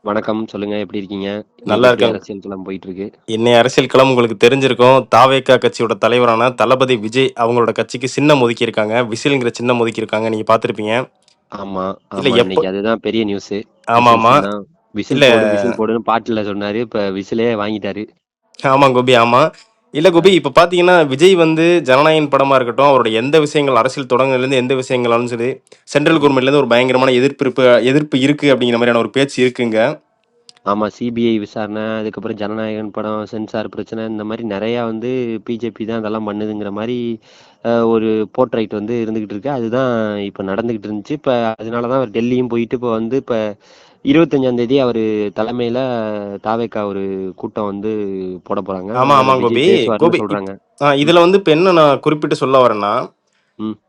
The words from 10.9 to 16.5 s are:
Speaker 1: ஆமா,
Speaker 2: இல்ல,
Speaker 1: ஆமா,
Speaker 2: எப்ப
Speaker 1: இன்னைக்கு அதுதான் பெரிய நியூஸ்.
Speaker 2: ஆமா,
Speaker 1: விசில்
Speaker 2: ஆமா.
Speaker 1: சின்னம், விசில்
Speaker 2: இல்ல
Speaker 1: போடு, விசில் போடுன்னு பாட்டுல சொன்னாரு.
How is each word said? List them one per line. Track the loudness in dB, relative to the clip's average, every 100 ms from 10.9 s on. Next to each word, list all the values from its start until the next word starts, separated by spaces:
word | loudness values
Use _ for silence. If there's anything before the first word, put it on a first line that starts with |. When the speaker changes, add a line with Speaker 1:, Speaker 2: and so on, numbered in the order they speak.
| -4 -6 _ _ _ _
Speaker 1:
ஆமா, | -14 -10 -6
Speaker 2:
இல்ல, | -6 -8 _
Speaker 1:
ஆமா, | -4
Speaker 2:
எப்ப | 0 2
Speaker 1:
இன்னைக்கு | 2 0 -2
அதுதான் | -4 -2 -2
பெரிய | -2 -2
நியூஸ். | -2 -4 -8 -10 -10 _ 0
Speaker 2:
ஆமா, | 2 4
Speaker 1:
விசில் |
Speaker 2:
ஆமா. | 4 4 4
Speaker 1:
சின்னம், | 2 -8 -12 _ _
விசில் | -10 -4 2
Speaker 2:
இல்ல | 4
Speaker 1:
போடு, | 4 2
விசில் | 0 -2 -2
போடுன்னு | -2 -2 0
பாட்டுல | -2 -2 -4
சொன்னாரு. | -4